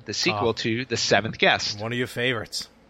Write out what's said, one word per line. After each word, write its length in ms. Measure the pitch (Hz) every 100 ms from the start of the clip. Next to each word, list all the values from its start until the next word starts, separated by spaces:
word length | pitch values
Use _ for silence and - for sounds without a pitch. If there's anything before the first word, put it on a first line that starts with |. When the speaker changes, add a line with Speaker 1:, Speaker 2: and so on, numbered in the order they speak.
| -
Speaker 1:
the 80 |
sequel 360 | 104 170 104 113
Speaker 2:
Oh. 40 |
Speaker 1:
to 320 | 110 120 113 131
The 120 | 113
Seventh 400 | - 107 107 -
Guest. 400 | 190 104 - 107
Speaker 2:
One 100 | 110
of 60 | 120
your 100 | 123
favorites. 600 | - 123 120 101 - - _ _